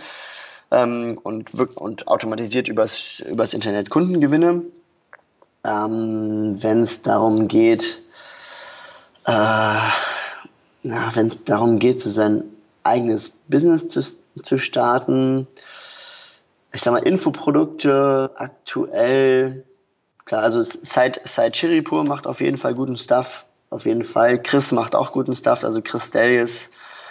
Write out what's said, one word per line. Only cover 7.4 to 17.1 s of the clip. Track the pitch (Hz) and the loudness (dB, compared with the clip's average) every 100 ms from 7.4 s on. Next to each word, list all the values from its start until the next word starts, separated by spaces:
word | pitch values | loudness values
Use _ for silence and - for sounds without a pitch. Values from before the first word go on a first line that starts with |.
| 107 | 4
geht, | 110 113 113 - - - - - - - - - - - - - _ - | 4 6 4 0 -4 -12 -20 -20 -20 -18 -18 -18 -18 -20 -20 -20 _ -2
äh, | |
ja, | 113 110 110 107 107 107 - - - - - - _ _ _ 127 113 110 113 | 2 2 2 2 0 0 -2 -4 -8 -10 -14 -20 _ _ _ -6 -4 -2 0
wenn's | 110 113 - | 0 -2 -2
darum | 104 117 113 | 2 4 4
geht, | 120 127 | 4 2
so | - | -2
sein | 104 107 107 - - _ _ | 0 2 2 -2 -14 _ _
eigenes | - 123 117 107 - - - | 0 2 2 -2 -4 -18 -2
Business | 147 170 160 170 | 2 4 4 0
zu, | - - - _ - | -4 -6 -10 _ -20
zu | - 135 | -4 -2
starten, | 123 131 120 123 123 131 131 131 131 - - - - - - - - - _ _ _ | 0 0 2 2 2 2 2 0 -4 -12 -20 -20 -20 -20 -20 -20 -20 -20 _ _ _
ich | - | -4
sag | - | 0
mal, | 120 | 2
Infoprodukte | - | 2